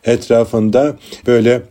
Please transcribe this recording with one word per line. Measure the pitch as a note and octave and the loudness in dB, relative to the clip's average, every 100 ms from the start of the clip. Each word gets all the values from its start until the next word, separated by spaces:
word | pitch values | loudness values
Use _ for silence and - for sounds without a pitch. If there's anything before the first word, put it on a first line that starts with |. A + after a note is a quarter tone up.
etrafında | A2+ A#2 - A#2 A2+ A2+ G#2+ A#2+ D3 C3 - - - | -2 -4 0 0 0 -2 0 0 -2 -6 -20 -8 0
böyle | A#2+ A2+ B2 - | 2 2 -2 -6